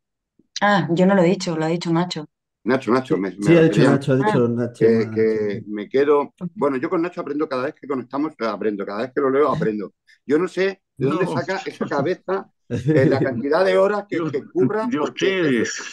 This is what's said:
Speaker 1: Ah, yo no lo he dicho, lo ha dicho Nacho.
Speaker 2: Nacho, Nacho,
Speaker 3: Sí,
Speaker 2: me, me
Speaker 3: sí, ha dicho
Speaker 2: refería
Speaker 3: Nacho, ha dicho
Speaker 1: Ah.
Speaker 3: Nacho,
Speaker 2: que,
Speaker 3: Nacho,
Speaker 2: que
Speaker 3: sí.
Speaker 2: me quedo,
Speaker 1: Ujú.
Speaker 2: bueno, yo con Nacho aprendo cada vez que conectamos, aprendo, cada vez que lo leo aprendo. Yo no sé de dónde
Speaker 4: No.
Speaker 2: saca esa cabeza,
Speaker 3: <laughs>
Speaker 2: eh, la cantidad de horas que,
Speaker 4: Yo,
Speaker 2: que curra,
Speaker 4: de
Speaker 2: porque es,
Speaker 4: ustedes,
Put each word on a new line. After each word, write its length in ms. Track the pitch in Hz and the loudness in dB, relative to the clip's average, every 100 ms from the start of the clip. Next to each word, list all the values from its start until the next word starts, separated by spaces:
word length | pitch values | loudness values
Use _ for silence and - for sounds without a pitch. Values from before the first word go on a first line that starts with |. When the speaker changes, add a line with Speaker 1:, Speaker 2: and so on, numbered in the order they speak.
| _ _ _ _ _ - | _ _ _ _ _ -2
Speaker 1:
Ah, 260 | 202 202 147 | 2 2 2
yo 140 | 165 185 | 2 4
no 80 | 196 | 6
lo 80 | |
he 20 | 170 | 4
dicho, 320 | 190 180 160 | 2 -2 -4
lo 80 | 156 | -2
ha 20 | |
dicho 240 | 170 170 | -2 0
Nacho. 360 | 165 180 165 151 _ _ _ | 0 0 -6 -12 _ _ _
Speaker 2:
Nacho, 280 | - 127 107 | -2 -2 0
Nacho, 260 | 127 - 90 | -2 0 -2
Speaker 3:
Sí, 0 | |
Speaker 2:
me, 180 | 95 92 | -2 -2
me 140 | 104 | 4
Speaker 3:
sí, 40 | 165 | 6
ha 40 | |
dicho 220 | 160 160 | 6 4
Speaker 2:
refería 20 | 127 | 4
Speaker 3:
Nacho, 280 | 139 - | 2 2
ha 40 | 131 | 0
dicho 220 | 135 135 | 2 2
Speaker 1:
Ah. 80 | 120 | 2
Speaker 3:
Nacho, 400 | 117 117 - 113 | 0 -4 2 4
Speaker 2:
que, 200 | 113 107 | 4 0
Speaker 3:
Nacho, 300 | 110 110 110 104 | 0 0 0 -2
Speaker 2:
que 120 | 98 | -6
Speaker 3:
sí. 40 | 104 | -8
Speaker 2:
me 200 | 104 104 | -8 -2
quedo, 460 | 131 143 147 139 - | 0 4 2 0 -8
Speaker 1:
Ujú. 120 | 180 107 | -12 -4
Speaker 2:
bueno, 200 | 139 131 | -2 -2
yo 120 | 165 | -2
con 120 | 180 | -2
Nacho 200 | 175 175 | -4 -6
aprendo 260 | 135 143 151 | -8 -6 -4
cada 160 | 131 135 | -4 -6
vez 100 | - | -8
que 120 | 131 | -8
conectamos, 460 | 135 123 139 151 - | -8 -6 -6 -6 -4
aprendo, 460 | 113 101 107 101 98 | -6 -2 -4 -4 -6
cada 160 | 104 | -6
vez 80 | 127 | -6
que 80 | 139 | -2
lo 80 | 139 | 0
leo 200 | 135 147 | 2 2
aprendo. 420 | 151 110 107 92 - _ _ - | 0 -2 -4 -8 -14 _ _ -2
Yo 120 | 151 | 0
no 100 | 180 | 0
sé 360 | - 196 190 _ - | -2 -4 -4 _ -4
de 100 | - | -2
dónde 200 | 160 170 | 0 -2
Speaker 4:
No. 0 | |
Speaker 2:
saca 340 | 160 - 190 - | -4 -4 -6 -8
esa 220 | - 175 | -8 -4
cabeza, 640 | 147 139 180 - 190 - _ - | -2 -2 -4 -4 -6 -8 _ -10
Speaker 3:
<laughs> 0 | 117 143 | -4 2
Speaker 2:
eh, 120 | 156 160 | 4 4
la 160 | 135 | 2
cantidad 420 | 135 120 139 160 190 | 0 -2 0 2 2
de 120 | 190 | 4
horas 280 | 196 208 196 | 2 0 -4
que, 100 | 165 | -4
Speaker 4:
Yo, 100 | 160 | -4
Speaker 2:
que 180 | 139 113 | -6 -4
curra, 420 | 165 190 208 233 | 0 0 0 -2
Speaker 4:
de 80 | 233 | -2
Speaker 2:
porque 400 | - - 175 190 | -4 -2 -2 0
es, 180 | 156 120 | 0 0
Speaker 4:
ustedes, 160 | - - - | -2 -6 -8